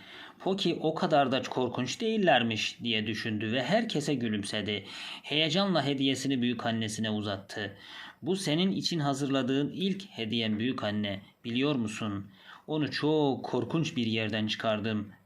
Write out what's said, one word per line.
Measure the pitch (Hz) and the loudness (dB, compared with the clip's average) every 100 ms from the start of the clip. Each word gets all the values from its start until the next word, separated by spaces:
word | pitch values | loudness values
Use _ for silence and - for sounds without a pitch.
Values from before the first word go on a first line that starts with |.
| - - - - | -16 -18 -20 -6
"Poki | 180 190 175 151 | -2 2 2 2
o | 160 | 0
kadar | 160 175 147 127 | 0 4 6 6
da | 127 | 2
korkunç | - 131 120 120 135 - | 0 0 0 0 -4 -2
değillermiş." | 226 220 180 127 117 113 - - | 0 4 6 6 4 0 -2 -4
diye | 117 110 107 | -2 0 0
düşündü | 104 117 104 110 | -2 -2 -2 0
ve | 127 | 0
herkese | 131 220 233 156 151 | 2 2 2 -2 0
gülümsedi. | 131 117 104 101 110 101 101 - - - - | 0 0 0 -2 -4 -2 -4 -6 -12 -12 -12
Heyecanla | - 147 156 180 196 165 | -2 2 2 2 2 2
hediyesini | 139 135 135 131 135 131 | 2 2 2 2 0 2
büyük | 120 113 117 | 2 0 0
annesine | 113 107 107 110 | 0 -2 -2 -2
uzattı. | 107 104 98 - 110 98 - - - - - | 0 -2 -4 -6 -8 -8 -10 -16 -16 -16 -8
"Bu | 135 190 | -2 -2
senin | 151 156 190 | 2 2 2
için | 185 - 165 | 2 0 0
hazırladığım | 143 131 139 135 123 135 139 | 0 0 0 2 2 2 0
ilk | - 190 - - | -2 -2 -2 -6
hediyem | - 110 117 110 107 | -6 -2 0 0 0
büyük | 123 - | 0 -2
anne, | 107 104 101 98 - _ | -2 -2 -2 -6 -10 _
biliyor | 117 123 143 | -4 0 2
musun? | 135 107 107 110 101 - - - - - | 2 -2 -4 -4 -6 -8 -16 -20 -16 -6
Onu | 156 139 | -2 -2
çok | - 147 156 143 120 | 0 2 4 4 2
korkunç | - 127 120 165 147 123 | -2 -2 0 0 0 0
bir | 113 | 0
yerden | 110 107 110 107 | 0 0 0 0
çıkardım." | - 113 107 110 107 101 - | 0 0 0 0 -2 -4 -12